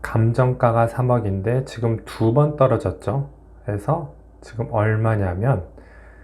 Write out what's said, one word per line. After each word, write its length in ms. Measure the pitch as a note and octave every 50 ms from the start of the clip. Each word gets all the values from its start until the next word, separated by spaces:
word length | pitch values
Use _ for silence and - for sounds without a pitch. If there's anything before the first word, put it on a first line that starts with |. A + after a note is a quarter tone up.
감정가가 840 | - - - A2+ A2+ A#2 A#2 - B2+ B2 B2 - - A#2 A2+ A#2 A#2
삼억인데 760 | A2+ - - B2+ B2 B2 A#2+ G#2+ G2+ F#2+ G2 G2 A2+ A#2+ C3 C3+
지금 400 | - - A2+ A#2 A#2 A2+ G#2 -
두 300 | - - - A2+ A2+ A#2
번 220 | C#3+ D3 D#3 D3+
떨어졌죠. 760 | - C3+ A2 A2+ G#2+ - F#2+ F2+ - - G2+ G#2+ C#3 C#3 - - - - - - - -
그래서 500 | - G#2 G2+ - - D3+ E3+ D3+ C#3+ - - - - - -
지금 260 | - - - A2 A#2 -
얼마냐면 960 | A#2+ G#2+ G#2 A2 A2 G#2+ A2 A2+ A2 G#2 G2 F#2 F2 F#2 A2 C3+ B2+ F#2 D#2+ - - - - - - - - - - -